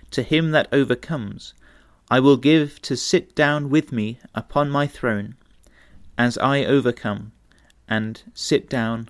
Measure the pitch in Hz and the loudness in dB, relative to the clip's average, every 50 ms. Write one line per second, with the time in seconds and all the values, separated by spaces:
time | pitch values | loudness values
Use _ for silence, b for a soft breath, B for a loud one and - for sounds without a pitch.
0 | b b - 135 117 - 151 160 165 156 156 147 - - - 143 135 - 127 - | b b -6 -6 -2 0 0 0 2 2 2 0 0 2 2 2 2 2 0 -4
1 | - - 165 135 110 101 107 - - - - b b b b b b b b b | -4 -6 -8 -8 -8 -10 -12 -14 -16 -20 -20 b b b b b b b b b
2 | b - 123 131 131 139 143 120 120 143 160 160 147 143 - - - - 135 120 | b -2 0 4 6 6 6 6 6 4 4 4 2 0 -6 -10 -8 -8 -6 -6
3 | - - - 175 - - _ - 151 143 147 151 143 139 139 156 151 - 131 113 | -2 0 0 0 0 -2 _ 0 2 2 2 0 -2 0 0 0 0 0 -4 -4
4 | 104 110 120 - - - - 110 - - - 147 147 143 143 143 143 143 - - | -4 -6 -6 -10 -16 -12 -12 -12 -10 -4 -2 -2 0 0 0 -2 -2 -2 -4 -4
5 | - 120 107 101 104 110 - - _ _ _ _ b b b b b b b b | -4 -2 -2 -2 -6 -8 -14 -18 _ _ _ _ b b b b b b b b
6 | b b - - 120 120 117 - - 131 139 139 123 - 135 139 123 123 120 - | b b -4 -2 0 0 0 0 0 0 0 0 2 2 2 2 2 0 -2 -2
7 | - 107 104 104 110 110 - _ _ b b b b b b _ _ - 110 110 | -4 -6 -6 -6 -8 -14 -18 _ _ b b b b b b _ _ -4 -4 -4
8 | 110 110 110 - - - - - - - 160 - - - 139 123 113 113 117 113 | -2 -4 -8 -12 -16 -20 -14 -12 -2 0 0 0 0 -2 -4 -4 -2 -2 -4 -6
9 | 113 | -8